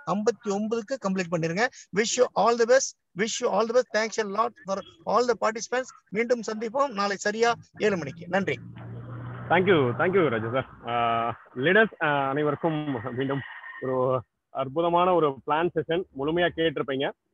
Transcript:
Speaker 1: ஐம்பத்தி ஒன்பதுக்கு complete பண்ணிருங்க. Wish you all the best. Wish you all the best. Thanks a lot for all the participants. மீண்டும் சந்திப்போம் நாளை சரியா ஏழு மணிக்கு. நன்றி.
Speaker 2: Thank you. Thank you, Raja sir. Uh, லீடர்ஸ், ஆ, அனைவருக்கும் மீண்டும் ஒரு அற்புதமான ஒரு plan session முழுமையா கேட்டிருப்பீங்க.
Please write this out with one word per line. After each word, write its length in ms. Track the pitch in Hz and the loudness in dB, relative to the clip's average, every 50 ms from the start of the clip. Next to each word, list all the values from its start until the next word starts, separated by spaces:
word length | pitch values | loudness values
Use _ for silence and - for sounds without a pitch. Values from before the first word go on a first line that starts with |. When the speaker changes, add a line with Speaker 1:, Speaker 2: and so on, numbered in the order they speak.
| - | -4
Speaker 1:
ஐம்பத்தி 420 | - 175 202 214 233 226 - - 214 | -4 -4 0 0 0 -2 -2 -2 -2
ஒன்பதுக்கு 480 | 196 202 214 220 226 233 220 - 269 262 - 196 | -2 -2 -2 -2 -4 -4 -4 -6 -8 -4 -2 -2
complete 220 | 190 190 185 170 | -2 -2 -2 -2
பண்ணிருங்க. 360 | 175 170 160 165 165 185 233 262 - - - _ - | -2 -2 -2 -2 0 0 0 -2 -2 -6 -18 _ -2
Wish 200 | 180 226 220 - | 0 0 0 2
you 80 | 247 240 - - | 2 2 2 4
all 220 | - 185 226 240 240 | 2 4 4 4 4
the 60 | 233 | 4
best. 540 | 220 254 269 - - - _ _ _ _ 165 | 4 4 4 4 0 -8 _ _ _ _ -4
Wish 260 | 208 226 - - 247 | -4 -2 -2 -2 -2
you 20 | |
all 220 | 220 190 185 220 233 | 0 2 2 0 2
the 120 | 226 247 | 2 0
best. 160 | 240 - - | 0 2 0
Thanks 220 | 214 220 226 214 - | -2 -2 -2 -2 -4
a 60 | 220 | -4
lot 280 | 202 196 202 226 - - - - | -2 0 -2 -2 -2 -2 -8 -8
for 140 | 180 196 196 185 - - _ - | -6 -6 -6 -6 -12 -18 _ -6
all 220 | - 190 214 247 247 | 0 2 2 2 2
the 60 | 226 190 | 0 0
participants. 460 | - 214 220 226 208 - - 254 262 - - - _ _ | 0 -2 -2 -2 -6 -4 -4 -4 -4 -4 -12 -20 _ _
மீண்டும் 300 | - 202 233 240 247 240 214 - 220 | -4 -4 0 0 0 -2 -2 -6 -6
சந்திப்போம் 360 | 214 226 226 208 277 277 285 | -6 -6 -4 0 0 0 0
நாளை 280 | 233 196 202 202 202 | 0 -2 -2 -2 -2
சரியா 380 | 185 - 208 208 220 226 233 233 160 - _ _ - | -2 -2 -4 0 2 2 2 2 0 -6 _ _ -2
ஏழு 180 | - 214 202 | 0 0 0
மணிக்கு. 320 | 180 151 135 - - - 175 | 0 -4 -6 -10 -12 -10 -2
நன்றி. 300 | 175 190 196 160 135 117 - - - - - - - - - - - - - - - - - - | -2 0 0 0 -4 -4 -6 -16 -18 -18 -16 -14 -14 -14 -14 -14 -14 -12 -12 -12 -12 -12 -2 2
Speaker 2:
Thank 200 | 156 175 190 185 | 2 2 6 6
you. 240 | 196 160 135 123 117 123 | 6 6 6 4 2 2
Thank 160 | 151 180 180 | 0 2 4
you, 140 | 196 175 143 | 4 4 4
Raja 220 | 117 113 107 113 117 | 2 0 -2 -2 -2
sir. 140 | 135 131 - - - - | -2 -4 -4 -10 -14 -8
Uh, 520 | 117 120 120 117 117 117 113 117 117 113 - - - - | -4 0 0 2 2 2 0 0 -2 -4 -6 -12 -16 -8
லீடர்ஸ், 500 | 123 131 160 185 214 226 202 - - 165 | -2 0 4 4 4 4 2 0 -2 -2
ஆ, 240 | 156 143 143 139 135 | 0 0 2 0 0
அனைவருக்கும் 720 | 135 147 151 147 143 - - 170 160 151 151 147 139 120 107 135 123 | 0 0 0 0 -2 0 -2 -2 -2 -2 -2 -2 -4 -4 -4 -6 -4
மீண்டும் 240 | 120 139 135 139 139 131 - - - - - - - | -4 -2 -2 -2 -4 -4 -8 -14 -16 -16 -16 -14 -8
ஒரு 420 | - 127 131 131 127 131 131 131 - - _ _ _ _ | -6 -4 0 0 2 2 0 0 -2 -6 _ _ _ _
அற்புதமான 640 | _ 120 113 135 131 160 170 170 170 175 175 185 185 | _ -6 -6 -4 -2 -2 0 2 4 4 4 6 4
ஒரு 240 | 170 156 147 135 127 - | 4 4 2 0 -2 -4
plan 220 | - 147 156 170 180 - | -2 0 0 0 0 -2
session 280 | 160 143 - 160 175 190 - _ 135 | -2 -4 -2 -2 -2 -2 -6 _ -6
முழுமையா 300 | 135 147 160 175 175 165 - | -4 -2 0 2 0 0 0
கேட்டிருப்பீங்க. 540 | 160 160 165 143 147 147 - 139 131 139 165 226 - _ _ | 0 -2 0 0 -2 -4 -4 -2 -2 -2 -4 -4 -8 _ _